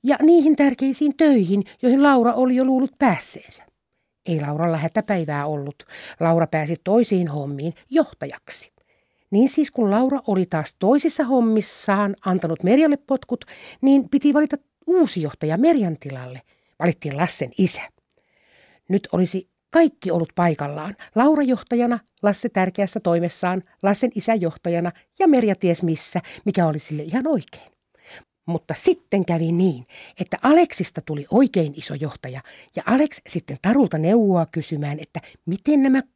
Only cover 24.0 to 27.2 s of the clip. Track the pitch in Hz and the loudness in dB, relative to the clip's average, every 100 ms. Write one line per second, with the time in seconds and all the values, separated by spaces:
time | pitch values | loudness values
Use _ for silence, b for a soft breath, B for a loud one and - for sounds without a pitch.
24 | 247 208 - 226 170 - 170 170 175 b | -2 -4 -2 -2 -2 -4 -4 -2 -4 b
25 | b _ 381 269 220 190 185 170 175 160 | b _ 4 4 2 0 0 0 -2 -4
26 | - 175 B B 208 185 170 151 - 151 | -4 -8 B B -4 0 0 -2 -6 -8
27 | 156 220 | -4 -4